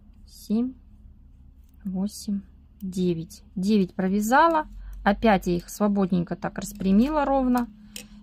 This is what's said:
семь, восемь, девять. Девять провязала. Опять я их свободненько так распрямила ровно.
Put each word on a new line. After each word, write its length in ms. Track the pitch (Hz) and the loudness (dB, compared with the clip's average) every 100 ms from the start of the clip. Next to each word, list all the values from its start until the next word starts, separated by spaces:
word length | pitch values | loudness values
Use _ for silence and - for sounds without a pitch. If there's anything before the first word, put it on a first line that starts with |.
| - - - | -20 -20 -20
семь, 480 | - - 214 254 - - - - - - - - - - - | -20 -4 -2 -2 -8 -20 -20 -20 -20 -20 -20 -20 -20 -20 -12
восемь, 560 | 196 185 202 - - 202 - - - - | -8 -4 -6 -6 -6 -6 -8 -20 -20 -12
девять. 640 | 190 180 180 165 165 - - - | -8 -2 0 -2 -6 -16 -12 -4
Девять 380 | 190 214 180 | 2 2 2
провязала. 720 | - 190 202 214 269 330 320 311 - - - | -2 -2 -2 2 4 4 2 -4 -12 -16 -4
Опять 440 | 202 208 226 190 180 | -2 2 2 2 2
я 100 | 175 | -4
их 120 | - | -4
свободненько 680 | - 208 202 185 180 175 175 | -2 0 0 0 0 -2 -6
так 200 | - - | -8 -8
распрямила 680 | 190 - 190 196 269 311 277 | -12 -4 2 4 4 2 2
ровно. 420 | 269 254 247 233 - - - - - | 2 2 0 -2 -10 -20 -20 -18 -20